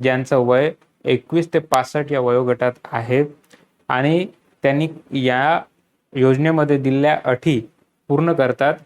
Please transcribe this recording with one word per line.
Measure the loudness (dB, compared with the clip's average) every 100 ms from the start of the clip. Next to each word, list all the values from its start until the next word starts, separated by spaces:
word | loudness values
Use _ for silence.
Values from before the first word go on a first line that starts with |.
ज्यांचं | -2 -2 0 0
वय | 2 2 2 -4 _ _ -2
एकवीस | -2 0 -4 0
ते | -4
पासष्ट | 0 0 0 -4 -4
या | -2
वयोगटात | 0 0 0 0 -2 -4 -10
आहेत | -8 -2 0 0 -6 _ _ _ _ -4
आणि | -2 0 0 -2 -12 _ _
त्यांनी | 0 0 -2 -8 -10
या | -2 0 0 0 -2 -4 _ _ _ _ 0
योजनेमध्ये | 2 2 2 2 2 0
दिलेल्या | 0 0 0 0 -2
अटी | -2 0 -2 -4 _ _ _ -4
पूर्ण | 0 0
करतात, | 0 0 0 -2 -2